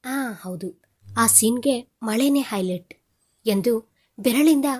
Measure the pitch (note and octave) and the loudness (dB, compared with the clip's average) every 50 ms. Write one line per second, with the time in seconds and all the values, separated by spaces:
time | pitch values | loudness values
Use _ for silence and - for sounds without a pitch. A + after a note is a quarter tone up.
0 | _ B3+ C4 C#4 C4+ A#3+ G#3 E3+ - F#3 F#3 E3 F#3+ F3+ - _ _ _ _ _ | _ -8 -6 -6 -6 -8 -10 -12 -12 -12 -10 -10 -10 -12 -14 _ _ _ _ _
1 | _ - - A#3 A3+ A3 - - A3 A3 A#3+ B3 A#3 C#4 C4 A#3+ B3+ _ _ _ | _ -8 -2 0 2 4 4 4 4 4 0 0 0 0 0 0 -4 _ _ _
2 | A#3 A3 G#3+ A3+ C4 C#4+ C#4+ C#4+ C4 - A3+ G3 F#3 F#3 F3+ F3 F3 _ - _ | -8 -4 -2 0 0 2 2 0 -2 -2 -6 -4 -4 -4 -6 -8 -10 _ -20 _
3 | _ _ _ _ _ _ _ _ _ A3 G3+ G3 E3+ A#3+ A#3 A3 A3+ _ _ _ | _ _ _ _ _ _ _ _ _ -2 -2 0 0 0 0 -2 -4 _ _ _
4 | _ _ _ - G3+ B3+ A3+ C4+ D4 D#4+ D#4 C#4 C4+ C#4+ C4+ | _ _ _ -4 -2 0 2 4 4 4 4 4 2 -2 -4